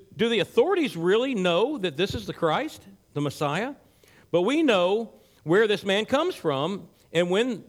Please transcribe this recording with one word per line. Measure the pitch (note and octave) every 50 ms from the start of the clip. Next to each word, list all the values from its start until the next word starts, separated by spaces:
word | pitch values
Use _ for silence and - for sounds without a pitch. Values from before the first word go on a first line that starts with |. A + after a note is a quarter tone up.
| - _ -
do | C#3 A3+
the | A3+ A#3 G3
authorities | D#3 - - A3+ C4+ F4+ G4+ F4+ C#4+ F#3 -
really | E3 E3 F3+ G3+ A3+ B3+ C#4 B3+
know | F#3+ F3+ F3 E3+ F#3+ A3+ C#4+ D#4
that | A#3 F#3 E3+ C3+
this | D3+ G3 - -
is | A#3 G3
the | - -
Christ, | - E3+ D#3 D#3+ A3 D4+ D#4 - - - - - _ _ _ -
the | D3
Messiah? | D3 C#3 - - D#3 C#3 D3 F#3 A#3+ C#4+ C#4 - _ _ _ _ - _ _ - _ -
But | D#3+ F3
we | F3+ A#3+ C#4+ E4 D#4+
know | B3+ G#3 F3+ F3 F#3 G#3 A3+ A3+ - - - _ _ _ _ -
where | D3+ F3 G#3+ A#3
this | G#3 G3+ - -
man | G3 F#3+ G#3+ G#3+
comes | - B3 C#4+ E4+ F#4 -
from, | - - D#3 C#3 C3 D3 F3+ G3+ - - - _ _ _ _
and | - E3 F3+ F3
when | F#3 G#3 B3 C4 A3 - -